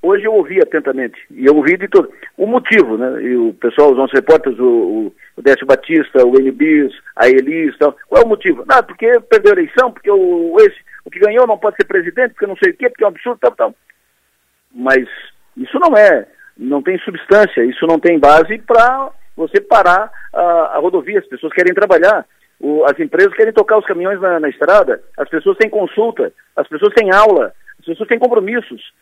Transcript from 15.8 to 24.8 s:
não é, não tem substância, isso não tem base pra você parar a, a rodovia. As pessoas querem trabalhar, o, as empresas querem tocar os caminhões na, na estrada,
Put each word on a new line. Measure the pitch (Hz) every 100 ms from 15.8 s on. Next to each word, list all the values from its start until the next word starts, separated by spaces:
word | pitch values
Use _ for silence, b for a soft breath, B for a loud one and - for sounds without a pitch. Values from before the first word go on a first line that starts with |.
não | 339 226
é, | 208 143 101 b b _
não | 123 143
tem | 139 185
substância, | - 170 - 202 202 -
isso | 123 123 165
não | 165
tem | 170 165
base | 143 151 165 220
pra | - 233 240 262 269 - - -
você | - 202
parar | 202 226 180 180 220 B B
a, | - 175 170 156 151
a |
rodovia. | 165 180 151 202
As | -
pessoas | - 160
querem | 165 180
trabalhar, | 180 202 175 175 208 - _ _ _
o, | 139 151
as | 143 143
empresas | 156 160 196
querem | - 220
tocar | 214 196 220
os | 208
caminhões | 175 180 196
na, | 185 170
na | 151
estrada, | - 151 202